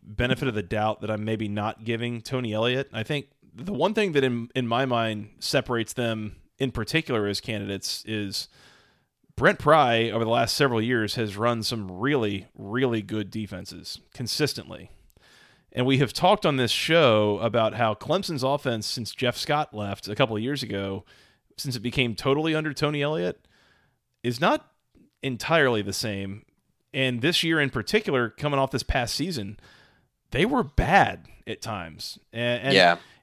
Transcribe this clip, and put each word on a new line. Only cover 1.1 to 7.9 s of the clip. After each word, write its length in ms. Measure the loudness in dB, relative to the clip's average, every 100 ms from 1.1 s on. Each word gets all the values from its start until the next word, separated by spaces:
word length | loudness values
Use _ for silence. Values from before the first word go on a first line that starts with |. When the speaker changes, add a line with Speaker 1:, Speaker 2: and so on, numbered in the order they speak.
Speaker 1:
I'm 140 | -4
maybe 240 | -2 -4 -4
not 360 | -4 -4 -6
giving 380 | -6 -4 -4 -6
Tony 300 | -6 -6 -4
Elliott? 340 | 0 0 0 -4
I 100 | -8
think 240 | -6 -6 -8 _ _
the 180 | -14 -8
one 220 | 0 0
thing 180 | 2 2
that 120 | 4
in, 240 | 2 0 -4
in 120 | -4 0
my 200 | 0 2
mind 440 | 0 0 -4 -10 -10
separates 520 | -2 0 0 -2 -4
them 440 | -4 -4 -4 -8 -14 _ -6
in 120 | -4
particular 560 | -4 -2 -2 0 0 0
as 140 | -2
candidates 640 | -4 -6 -4 -6 -6